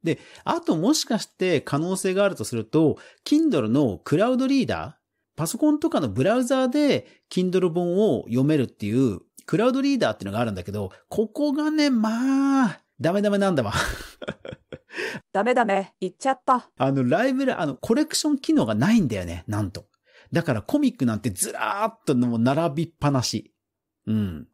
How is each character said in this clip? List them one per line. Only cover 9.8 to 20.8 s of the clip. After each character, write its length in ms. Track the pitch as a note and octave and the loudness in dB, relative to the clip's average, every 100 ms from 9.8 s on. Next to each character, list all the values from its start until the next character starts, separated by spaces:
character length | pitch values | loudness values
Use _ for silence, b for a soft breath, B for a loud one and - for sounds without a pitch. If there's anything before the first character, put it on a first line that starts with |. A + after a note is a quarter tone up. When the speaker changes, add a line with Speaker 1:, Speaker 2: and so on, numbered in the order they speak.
Speaker 1:
リ 160 | C#4 C4+ | 0 2
ー 20 | |
ダ 100 | A#2+ | 0
ー 20 | |
っ 20 | G#2+ | -2
て 80 | |
い 20 | G2 | -6
う 40 | |
の 20 | |
が 80 | G#2 | -2
あ 40 | |
る 60 | A#2+ | -2
ん 60 | F#2 | -4
だ 80 | |
け 80 | F2 | -8
ど、 180 | G2+ F#2+ B B | -8 -8 B B
こ 200 | - A3 | -4 -4
こ 240 | - D4 | -2 -2
が 180 | C#4+ D4+ | 0 0
ね、 200 | D#4 D4 | 2 2
ま 760 | A#3+ G#3+ A3+ C4 C4+ C#4 C4+ A#3+ | 2 0 0 0 2 4 4 2
あ、 140 | - _ _ | 0 _ _
ダ 120 | D3+ | 0
メ 100 | G3 | 2
ダ 80 | G#3 | 0
メ 80 | G3+ | 2
な 120 | G3 | 2
ん 20 | |
だ 80 | D#3+ | 2
わ。 100 | G#2+ - | 0 -2
<laughs> 1500 | - - - - - - - - _ - _ - - - _ | -4 -6 -12 -14 -14 -12 -14 -16 _ -20 _ -10 -10 -10 _
Speaker 2:
ダ 120 | G3 | -4
メ 100 | G#3+ | 0
ダ 100 | B3+ | 0
メ、 300 | A3+ G3 F#3+ _ | 0 -2 -4 _
言 100 | F#3 | -10
っ 40 | - | -4
ち 100 | C4+ | -4
ゃ 40 | |
っ 100 | C4 | -4
た。 260 | - B3 - _ | 0 -2 -2 _
Speaker 1:
あ 160 | C3+ | 0
の、 160 | C#3 B2 | 2 2
ラ 200 | D#3+ C4 | 2 2
イ 40 | |
ブ 140 | C4 C4+ | 0 -2
ラ、 140 | - | -2
あ 60 | D#3 | -4
の、 80 | |
コ 200 | - - | -6 0
レ 100 | B3 | 0
ク 100 | D4+ | 0
シ 120 | - D#4 | -2 -2
ョ 40 | |
ン 80 | C#4+ | -2
機 140 | - | 2
能 140 | D#4 B2 | 2 2
が 80 | |
な 180 | G#2+ D#3 | 2 4
い 80 | A#3 | 4
ん 80 | D3+ | 2
だ 100 | G#2 | -2
よ 60 | |
ね、 200 | F2 E2+ - | -6 -8 -6
な 160 | G#2 | -4
ん 80 | G2 | -4
と。 160 | E2+ - _ b b b | -8 -16 _ b b b
だ 120 | E3 | -4
か 100 | E3 | -2
ら 100 | A2 | -4
コ 160 | - | -2
ミ 140 | D4 | 0